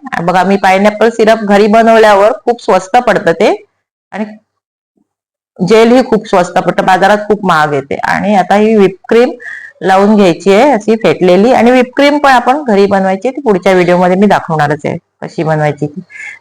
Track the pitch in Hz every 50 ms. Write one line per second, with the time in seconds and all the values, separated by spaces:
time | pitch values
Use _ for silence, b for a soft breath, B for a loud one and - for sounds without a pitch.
0 | 302 262 - - 170 175 175 185 180 196 196 196 196 190 190 190 202 208 208 214
1 | 214 233 233 233 220 220 226 220 214 196 208 202 214 214 208 226 226 226 226 220
2 | 214 214 208 190 202 214 - - - - 233 240 - - 196 185 - - - 247
3 | 240 226 190 170 208 165 170 165 202 269 392 415 - _ _ _ _ _ _ _
4 | _ _ - 190 214 208 214 - _ _ _ _ _ _ _ _ _ _ _ _
5 | _ _ _ _ _ _ _ _ _ _ _ - 180 170 226 220 226 233 247 262
6 | 254 262 226 208 214 - - 185 175 - - 185 180 190 180 - 185 185 190 175
7 | 180 196 214 208 208 - 214 - - 185 160 156 151 151 147 139 131 - - -
8 | - - 170 170 180 196 214 190 180 - 196 208 214 220 226 214 196 180 - -
9 | _ - - 233 247 294 - B B B B B B B B _ 160 185 190 196
10 | 202 202 220 208 202 180 165 - - 196 196 208 262 302 254 208 214 220 220 220
11 | - 170 - - 180 180 180 190 202 254 254 - 220 240 254 254 247 247 - -
12 | 277 285 294 294 294 277 262 240 240 240 262 302 302 247 208 196 202 196 196 196
13 | 190 190 190 190 190 254 262 311 277 233 202 175 - 196 185 185 175 165 180 180
14 | 185 175 185 185 208 202 185 170 - - 165 156 147 143 151 151 - - - 170
15 | - _ _ _ - - - - 160 156 160 151 151 151 143 143 151 147 - 185
16 | 180 B B B B B B B